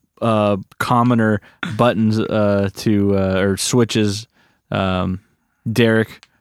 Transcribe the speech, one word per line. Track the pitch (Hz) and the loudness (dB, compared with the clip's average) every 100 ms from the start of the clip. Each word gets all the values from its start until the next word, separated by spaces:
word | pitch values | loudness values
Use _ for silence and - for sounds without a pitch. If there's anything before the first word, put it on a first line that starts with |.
| _ - | _ -6
uh, | 113 110 104 101 - - | -2 2 2 0 -4 -8
commoner | - 123 123 117 110 104 - - 180 110 | -2 2 2 2 2 0 -4 -14 -8 0
buttons, | 120 98 110 110 | 0 2 0 0
uh, | - 107 104 101 98 - | -2 0 0 0 -2 -4
to, | 117 104 101 98 | -2 0 2 0
uh, | 95 95 | 0 0
or | 98 95 | 0 -2
switches. | - 123 113 113 104 101 117 _ _ _ - | 0 0 0 0 -2 -2 -10 _ _ _ -8
Um, | 104 95 92 92 95 _ _ _ _ 117 | -4 -2 -2 -4 -6 _ _ _ _ -6
Derek | 110 113 110 110 - _ _ | 0 2 2 0 -6 _ _